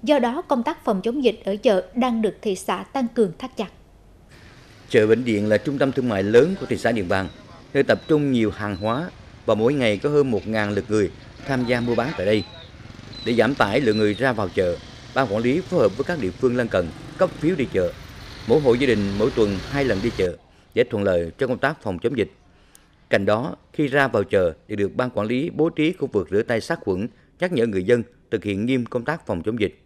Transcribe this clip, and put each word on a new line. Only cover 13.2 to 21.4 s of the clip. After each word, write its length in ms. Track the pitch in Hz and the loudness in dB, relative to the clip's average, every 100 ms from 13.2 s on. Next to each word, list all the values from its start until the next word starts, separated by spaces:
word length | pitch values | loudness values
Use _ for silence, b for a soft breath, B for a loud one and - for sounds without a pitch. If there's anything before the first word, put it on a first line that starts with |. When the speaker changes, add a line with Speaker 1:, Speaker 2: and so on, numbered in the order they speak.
| - | -2
Speaker 2:
Để 80 | |
giảm 220 | 117 113 135 | 2 2 4
tải 260 | 104 113 | 2 2
lượng 160 | 127 107 | 2 2
người 160 | 107 | 2
ra 200 | 101 131 | 2 0
vào 160 | 113 98 | 0 -2
chợ, 280 | - 90 85 - - - - | 0 -2 -2 -10 -20 -6 -2
ban 120 | 131 | 0
quản 100 | 104 | 0
lý 180 | 117 151 | 0 0
phối 180 | - 180 | 0 2
hợp 180 | 120 156 | 2 2
với 60 | |
các 180 | 135 170 | -4 -2
địa 100 | 95 | -4
phương 240 | - 131 123 | 0 0 0
lân 120 | 113 | 0
cận 180 | 98 85 - - - | 0 -2 -8 -16 -2
cấp 120 | 185 | -2
phiếu 260 | - 147 185 | 0 -2 -2
đi 100 | 117 | -2
chợ. 180 | 98 87 - - - - - - | -2 -2 -6 -18 -18 -18 -14 2
Mỗi 120 | 156 | 4
hộ 140 | 139 | 4
gia 140 | 120 135 | 4 4
đình 240 | 107 98 101 | 2 2 0
mỗi 120 | 113 | 0
tuần 260 | 123 107 95 - | 2 0 0 -4
hai 160 | 139 135 | -2 0
lần 140 | 95 | 0
đi 60 | 113 - | -2 0
chợ 200 | 92 80 _ b b | -2 -2 _ b b
để 100 | - | -2
thuận 200 | 123 110 | 0 0
lợi 280 | 101 87 85 | 0 0 -2
cho 100 | - | -4